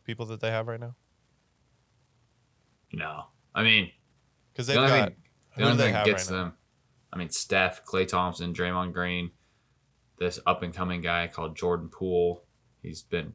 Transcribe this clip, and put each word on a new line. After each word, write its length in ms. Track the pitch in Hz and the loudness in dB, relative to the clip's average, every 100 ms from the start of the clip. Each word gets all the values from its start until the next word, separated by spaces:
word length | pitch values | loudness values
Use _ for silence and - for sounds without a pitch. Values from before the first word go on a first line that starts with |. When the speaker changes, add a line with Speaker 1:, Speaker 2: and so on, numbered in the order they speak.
Speaker 1:
people 220 | - 113 110 | -12 -10 -10
that 140 | 110 | -4
they 100 | 113 | -2
have 160 | 113 113 | -2 -4
right 120 | 113 | -8
now? 160 | 120 120 _ _ _ _ _ _ _ _ _ _ _ _ _ _ _ _ _ _ _ | -10 -14 _ _ _ _ _ _ _ _ _ _ _ _ _ _ _ _ _ _ _
Speaker 2:
No. 360 | 82 78 76 - _ _ - | -10 -10 -12 -16 _ _ 0
I 80 | |
mean, 280 | 110 107 78 - _ _ _ _ _ | 4 4 2 -6 _ _ _ _ _
Speaker 1:
'Cause 140 | - 123 | -6 0
Speaker 2:
the 60 | |
Speaker 1:
they've 80 | 139 | 4
Speaker 2:
only 80 | 139 | 6
Speaker 1:
got, 160 | 123 101 | 4 2
Speaker 2:
thing, 140 | - _ _ _ - | -2 _ _ _ 0
the 0 | |
Speaker 1:
who 80 | |
Speaker 2:
only 100 | 113 | 4
Speaker 1:
do 40 | 120 | 4
they 60 | 123 | 4
Speaker 2:
thing 80 | 98 | 4
Speaker 1:
have 100 | 104 | 2
Speaker 2:
gets 240 | 98 92 | 2 0
Speaker 1:
right 80 | 92 | -2
now? 60 | |
Speaker 2:
them, 140 | 87 - _ _ _ _ _ | -4 -8 _ _ _ _ _
I 40 | 90 | -8
mean, 120 | 85 | -6
Steph, 520 | - - 95 92 - - | -4 0 2 2 0 -4
Klay 220 | 95 92 | 0 2
Thompson, 460 | 92 90 82 87 | 2 0 -2 -4
Draymond 400 | 85 90 90 90 | -2 -2 -2 -2
Green, 380 | 87 90 90 87 - _ _ _ _ _ _ _ - | -2 -2 -2 -6 -10 _ _ _ _ _ _ _ -4
this 220 | 90 - - | -4 0 0
up-and-coming 560 | 90 87 87 90 87 | 0 -2 -4 -4 -2
guy 260 | 85 85 85 | -2 0 -2
called 280 | - 80 80 | -4 -8 -4
Jordan 320 | 90 87 82 | 0 0 -4
Poole. 560 | - 92 87 87 87 _ _ _ _ | -6 0 2 2 0 _ _ _ _
He's 200 | 85 80 | -14 -14
been 320 | - 87 76 | -8 -6 -6